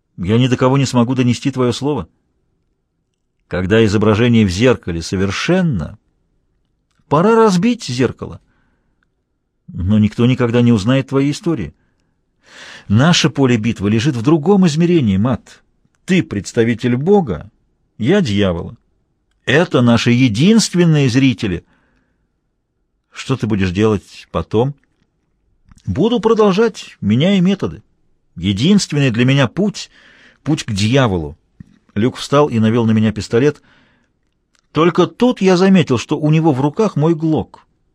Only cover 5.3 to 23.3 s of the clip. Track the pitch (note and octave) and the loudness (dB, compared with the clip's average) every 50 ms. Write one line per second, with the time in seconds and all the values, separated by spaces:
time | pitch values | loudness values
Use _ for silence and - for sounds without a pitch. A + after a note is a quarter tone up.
5.3 | G2 - - - F3 F#3+ F3+ E3 A#2+ E2+ C#2+ - - _ _ _ _ _ _ _ | -4 -6 -2 -2 0 0 0 -2 -2 -4 -6 -10 -14 _ _ _ _ _ _ _
6.3 | _ _ _ _ _ _ _ _ _ _ _ _ _ _ _ _ C#3+ D#3 F#3 A3 | _ _ _ _ _ _ _ _ _ _ _ _ _ _ _ _ 0 2 2 4
7.3 | A#3 A3+ A3+ G#3+ F#3 F3 F#3 A#3+ A#3+ - - - B2 B2+ B2+ - - - - A2+ | 4 4 4 4 2 2 0 -2 -2 -4 -8 -8 -2 -2 -2 -2 -2 -8 -14 -16
8.3 | - - _ _ _ _ _ _ _ _ _ _ _ _ _ _ _ _ _ _ | -16 -20 _ _ _ _ _ _ _ _ _ _ _ _ _ _ _ _ _ _
9.3 | _ _ _ _ _ _ _ - F#3 G2 E2+ F#2+ G#2+ G#2+ G#2+ G#2 - - A#2 B2 | _ _ _ _ _ _ _ -16 -10 -6 -2 0 2 2 2 0 0 0 0 0
10.3 | B2+ A#2+ B2 A#2 A#2 A#2+ A#2+ A#2+ A#2+ G#2 F#2 A#2+ C3+ C3+ C3 - C3 C3+ C#3 D3 | 2 0 0 0 2 2 4 4 2 2 2 0 0 0 -2 -2 -2 -2 -2 -2
11.3 | C#3+ - - F3 D#3 A2+ E2+ D2 - _ _ _ _ _ _ _ _ _ _ _ | -4 -4 -4 -6 -4 -4 -8 -12 -14 _ _ _ _ _ _ _ _ _ _ _
12.3 | _ _ _ _ - - - - - - - - G2 A#2 C#3 F3 E3 - - C#3 | _ _ _ _ -20 -20 -20 -20 -20 -20 -4 0 2 2 4 4 2 2 0 -2
13.3 | - C#3+ C3+ B2 B2 A#2 G#2+ A#2 G#2+ - F#2 G#2 A2 A2+ A2 D#3 B2+ A#2 G#2+ C#3+ | 0 0 0 2 2 0 0 -4 -4 -2 -2 -2 0 0 0 -2 -4 -2 0 0
14.3 | E3 D#3+ C#3+ F#3 G#3 G3 F#3 E3 C#3 D#3+ F3 E3+ F3+ E3 B2+ G#2 F#2+ F#2+ G#2+ C3+ | 0 2 2 2 2 2 2 2 2 0 0 2 2 2 2 0 0 0 -2 -2
15.3 | A#2 - - - - _ _ _ _ _ _ _ _ _ _ - F#3+ F3 - - | -4 -6 -8 -20 -20 _ _ _ _ _ _ _ _ _ _ -2 0 0 0 -2
16.3 | - G2+ - - - A#2+ A2+ A#2 A#2+ G#2+ - A#2+ A#2+ B2+ D3 F#3 G#3 G3+ E3+ A2+ | -8 -8 -8 -4 -2 0 0 0 -2 -2 -2 -2 -2 -2 0 0 2 2 0 -2
17.3 | E2 D2 - - _ _ _ _ _ _ _ _ _ - G#2 C3 G3 G#3+ E3+ A2+ | -8 -10 -12 -18 _ _ _ _ _ _ _ _ _ -6 -2 0 0 0 0 0
18.3 | G2 G2+ G2+ F#2 E2+ E2+ F2 F2+ A2+ - _ _ _ _ _ _ _ _ _ _ | 0 0 0 0 -2 -4 -8 -12 -16 -20 _ _ _ _ _ _ _ _ _ _
19.3 | _ _ _ - B2 D#3 F3+ E3 - C3+ A#2+ A#2+ A#2 A2+ - B2 A#2+ B2 C3 B2 | _ _ _ 0 0 0 0 2 0 2 2 4 2 2 2 2 2 2 2 0
20.3 | G2+ A#2 D#3 G3+ A3+ A3 - - - F3 F3 E3 D#3 D3 C#3 B2+ A2 C3+ C3+ C3 | 2 2 2 4 4 2 2 0 0 0 2 2 2 2 0 0 2 2 2 0
21.3 | A#2 - A#2+ G2 F2 D#2+ - _ _ _ _ _ _ _ _ _ _ _ _ _ | 0 -2 -6 -6 -6 -8 -10 _ _ _ _ _ _ _ _ _ _ _ _ _
22.3 | _ _ _ _ _ _ _ _ _ _ _ _ _ _ _ _ _ - - - | _ _ _ _ _ _ _ _ _ _ _ _ _ _ _ _ _ -16 -8 -6